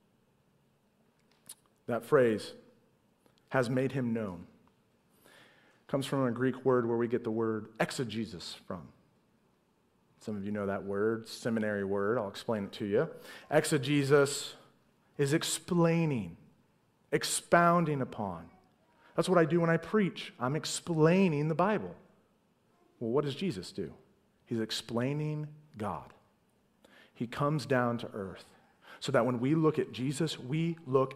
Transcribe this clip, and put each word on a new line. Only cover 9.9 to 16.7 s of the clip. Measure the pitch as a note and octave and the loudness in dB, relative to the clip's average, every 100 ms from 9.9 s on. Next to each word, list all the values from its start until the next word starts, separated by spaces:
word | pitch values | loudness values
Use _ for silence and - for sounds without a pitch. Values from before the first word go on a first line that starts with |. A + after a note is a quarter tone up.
| _ _ _ | _ _ _
Some | - G#2 | -10 -8
of | G2+ | -6
you | |
know | G#2 G2 | -4 -2
that | G2 | -4
word, | G2 G2+ A2 A2+ A2 | -4 0 0 0 -6
seminary | - B2 A2+ G#2+ G2+ G2 | -8 -2 0 0 -2 0
word. | G2+ G2+ A#2+ | 0 0 0
I'll | G2 | -2
explain | - - A2 G2 | -6 -4 -4 -4
it | |
to | - G#2 | -6 0
you. | G#2+ E3 - - - - | 2 2 -4 -18 -18 0
Exegesis | D3+ - D#3 C3 D3 C3+ C#3+ C#3 - - - - _ _ _ _ - | 2 4 2 2 2 6 6 4 0 -8 -14 -20 _ _ _ _ -2
is | C#3+ | 2
explaining, | D3+ - - - F3 E3 E3 D#3+ B2+ F2 E2 - _ _ | 2 0 -4 0 2 4 4 2 0 -4 -10 -20 _ _